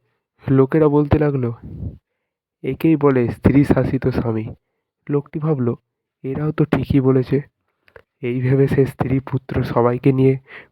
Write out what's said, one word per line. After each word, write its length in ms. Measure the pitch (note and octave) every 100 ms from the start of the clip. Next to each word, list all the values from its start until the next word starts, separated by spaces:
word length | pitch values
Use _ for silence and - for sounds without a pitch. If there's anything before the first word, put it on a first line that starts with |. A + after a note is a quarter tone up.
| _ _ _ _ -
লোকেরা 400 | C3+ C3+ D#3+ D3+
বলতে 300 | D3 D3 D3+
লাগলো, 360 | D3 C#3 A#2+ A#2 - - - - _ _ _ _ _ _
"একেই 340 | C3+ C3 D#3+ D#3
বলে 320 | C#3+ C3 A#2
স্ত্রী 360 | G#2+ - C3+
শাসিত 420 | C#3+ - A#2+ C3+ C3
স্বামী।" 480 | B2 A#2 A2 A2 G2 _ _ _ _ -
লোকটি 280 | C#3+ C#3 E3
ভাবল, 360 | D#3 C#3+ A#2+ A#2 _ _ _ _
"এরাও 300 | C3+ C#3 D3+
তো 120 | D3+
ঠিকই 360 | D#3 C#3 C3 C#3+
বলেছে।" 400 | C3 C3 B2+ C3+ - _ _ _ _ - _ _
এই 200 | B2 B2+
ভেবে 280 | B2+ C3+ C3+
সে 180 | C3 C3
স্ত্রী 340 | - B2 C3
পুত্র 440 | C3 C3 - -
সবাইকে 480 | B2+ B2 A#2+ B2 C#3
নিয়ে 260 | C3 C3 C3+ - - -